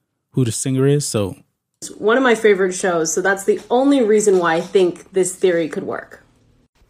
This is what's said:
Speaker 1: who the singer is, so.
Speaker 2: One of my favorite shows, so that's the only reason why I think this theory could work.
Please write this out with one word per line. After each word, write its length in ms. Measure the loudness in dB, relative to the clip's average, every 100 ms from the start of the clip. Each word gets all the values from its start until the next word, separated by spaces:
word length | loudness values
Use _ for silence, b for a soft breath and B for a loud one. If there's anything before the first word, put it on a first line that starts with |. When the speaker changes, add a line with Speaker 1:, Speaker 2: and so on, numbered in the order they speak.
| _ _ _
Speaker 1:
who 120 | -4
the 80 | -2
singer 360 | -2 -4 0 2
is, 200 | 2 0
so. 300 | -4 -4 -8 _ _ _ _ -18 -6
Speaker 2:
One 180 | 0 2
of 60 |
my 100 | 2
favorite 400 | 2 2 2 0
shows, 400 | -2 -2 -2 -2
so 80 | -2
that's 220 | -2 -2
the 180 | -2 -2 0
only 320 | 0 2 2
reason 380 | 2 2 4 2
why 160 | 2 -2
I 60 |
think 520 | 0 0 0 -2 -6
this 220 | -2 -2 0
theory 340 | 0 0 -2
could 140 | -6
work. 420 | -10 -10 -12 -20 _ _ _ _ _ _